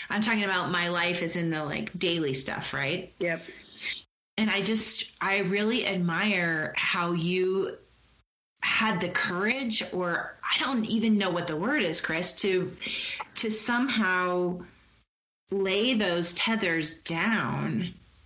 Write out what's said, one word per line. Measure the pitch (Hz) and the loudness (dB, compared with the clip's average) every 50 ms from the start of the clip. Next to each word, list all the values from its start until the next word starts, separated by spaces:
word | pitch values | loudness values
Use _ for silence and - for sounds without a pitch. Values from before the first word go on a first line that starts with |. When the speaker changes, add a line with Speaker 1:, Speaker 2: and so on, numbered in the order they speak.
| - - | -6 -4
Speaker 1:
I'm | - 208 | -2 0
talking | 214 233 226 214 208 | 2 2 2 2 2
about | 196 190 180 165 - | 2 2 0 0 0
my | 180 175 175 175 | 0 0 0 0
life | 175 170 170 175 180 175 175 | 0 2 2 2 2 0 0
as | 165 165 | 0 0
in | 175 170 165 | 0 0 0
the, | 160 156 151 | 0 -2 -2
like, | 143 156 147 - - - 175 | -2 -4 -4 -4 -6 -4 -2
daily | 185 170 170 165 156 139 131 | 0 0 2 2 0 0 0
stuff, | - - - - - - - - | 0 0 -2 -4 -4 -6 -4 -4
right? | 139 139 139 170 185 185 - - - | -2 -2 -2 -2 -4 -6 -10 -8 -4
Speaker 2:
Yep. | 180 170 165 165 - - - - - - - - - - - - - _ _ _ _ _ - | -2 -2 -2 -4 -6 -12 -16 -18 -18 -18 -14 -10 -8 -8 -8 -8 -12 _ _ _ _ _ -4
Speaker 1:
And | - 220 214 | -2 0 0
I | 190 202 | 0 0
just, | 180 196 226 220 - - - - - - - - | 0 0 2 2 2 2 2 0 0 -4 -6 -4
I | 170 190 196 202 | -2 0 2 2
really | 190 175 196 202 214 220 247 240 - | 2 2 2 2 2 2 2 2 0
admire | - 196 185 175 170 165 175 202 214 196 180 175 165 165 156 156 - - | 0 0 0 0 0 2 2 2 2 2 2 2 0 0 0 -2 -2 -4
how | - - - - 185 175 175 175 | -4 -2 -2 0 0 0 0 0
you | 170 160 175 185 185 185 185 190 190 - - - - - - - _ - _ _ _ _ _ _ _ _ _ _ - | 0 0 0 2 2 2 2 2 0 0 -2 -4 -10 -16 -20 -20 _ -20 _ _ _ _ _ _ _ _ _ _ -6
had | - - - - 220 220 190 170 | -2 0 0 2 2 2 0 0
the | 180 - | -2 -2
courage, | - - - 208 180 180 202 220 254 269 277 233 214 - - - - | 0 0 0 0 0 0 0 0 0 0 -2 -2 -2 -2 -2 -2 -2
or | 180 180 175 170 - - - - - - | -2 -2 0 -2 -2 -4 -8 -12 -10 -6
I | - - - 320 | -4 -2 0 0
don't | 262 269 226 220 | 0 0 0 0
even | - 214 226 214 226 214 | 0 0 2 4 4 4
know | 202 196 185 | 4 4 2
what | 170 170 170 | 0 0 -2
the | 165 156 | -2 -2
word | 156 185 247 302 294 196 | -2 0 0 0 2 0
is, | 160 - - | 2 0 0
Chris, | - - 160 165 175 - - - | 0 0 -2 0 0 0 0 2
to, | - 196 185 185 180 - - - - - - - - - - - - - - | 2 2 2 2 0 -2 -6 -8 -8 -8 -6 -6 -6 -8 -8 -8 -10 -6 -2
to | - - 220 | -2 0 0
somehow | 214 - - - 233 220 262 269 226 220 202 185 185 180 180 180 180 180 180 175 180 180 - - - - - - - _ _ _ _ _ _ _ _ _ _ - | 0 0 2 2 2 2 2 2 2 2 2 2 2 2 2 2 2 2 0 0 -2 -4 -8 -14 -18 -20 -20 -20 -20 _ _ _ _ _ _ _ _ _ _ -4
lay | 190 196 190 190 190 202 226 254 254 | -2 0 2 2 2 2 2 2 2
those | 214 208 180 170 175 165 165 - | 2 2 2 2 2 2 0 0
tethers | - - 226 226 208 196 175 165 165 156 - - - - | 0 2 2 2 2 2 2 0 2 0 -2 -4 -4 -4
down | - 165 165 180 226 220 185 139 117 139 143 143 160 - - 180 170 - - - - - - - | -4 -2 0 0 2 2 0 0 0 -2 -2 -2 -2 -2 -2 -2 -4 -6 -12 -20 -20 -20 -20 -6